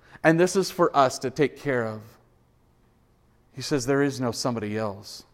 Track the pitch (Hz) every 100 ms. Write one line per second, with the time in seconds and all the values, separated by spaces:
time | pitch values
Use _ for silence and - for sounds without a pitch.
0 | _ - 156 165 180 196 180 - 170 143
1 | 131 - 127 - 139 - 143 127 110 107
2 | 110 - _ _ _ _ _ _ _ _
3 | _ _ _ _ _ - 127 147 120 139
4 | 143 123 127 - 135 117 104 107 110 98
5 | - - -